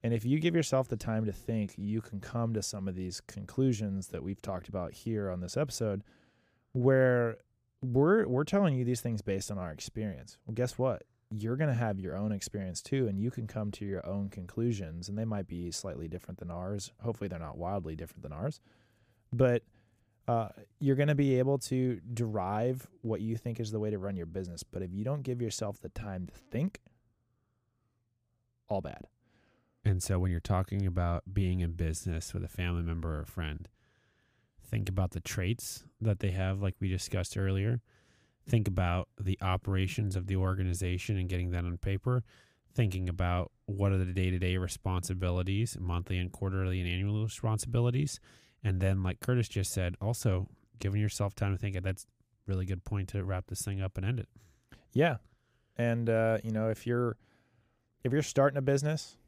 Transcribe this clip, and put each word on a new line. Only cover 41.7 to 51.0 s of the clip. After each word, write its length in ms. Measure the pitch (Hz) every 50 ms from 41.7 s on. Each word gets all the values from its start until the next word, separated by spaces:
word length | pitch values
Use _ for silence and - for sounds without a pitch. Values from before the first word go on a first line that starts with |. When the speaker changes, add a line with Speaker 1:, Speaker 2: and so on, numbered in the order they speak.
| 87 87
Speaker 2:
paper. 460 | - 95 98 98 - 127 123 127 113 - - - - _ _ _ _ _ _
Thinking 340 | - 120 101 90 92 92 90
about 420 | 87 87 92 87 90 90 90 - _ _ _
what 260 | - 101 95 98 98
are 60 | 98 95
the 80 | 92 90 90
day-to-day 440 | 95 92 92 90 90 92 90 90 92
responsibilities, 1200 | 92 90 - - - 98 92 92 87 - 92 90 92 90 87 90 90 92 98 101 113 113 - -
monthly 380 | 92 90 85 87 87 - 95 90
and 120 | 90 90
quarterly 480 | - - - 95 92 95 95 92 90 92
and 100 | 90 87
annual 340 | 87 90 95 101 104 107 110
responsibilities. 960 | 110 - - - 110 110 110 - 120 117 120 117 120 120 131 147 147 - - - - - - - _ _ _ -
And 160 | 107 92 92
then, 220 | 95 95 95 95 92
like 160 | 92 92 -
Curtis 260 | - - 123 123 113 -
just 240 | - 104 92 -
said, 240 | - - 92 87 85 -
also 480 | - 104 117 - - 117 95 92 95 - - _ _ _ _ -
giving 220 | - 101 98 104